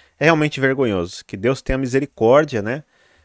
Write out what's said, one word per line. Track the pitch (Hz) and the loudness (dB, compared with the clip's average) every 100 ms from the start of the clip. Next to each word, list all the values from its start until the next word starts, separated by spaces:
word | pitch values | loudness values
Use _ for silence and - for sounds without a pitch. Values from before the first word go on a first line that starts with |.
| _ - | _ -2
É | 147 | 2
realmente | 160 151 143 | 2 0 0
vergonhoso. | 135 135 131 95 87 - | -2 0 0 -2 -4 -10
Que | - 101 | -14 -4
Deus | 98 135 | -2 -2
tenha | - 131 | -4 -4
misericórdia, | 135 131 139 - 110 139 156 127 | -2 -2 -2 0 4 4 4 -2
né? | 101 135 - _ _ _ | -6 -8 -10 _ _ _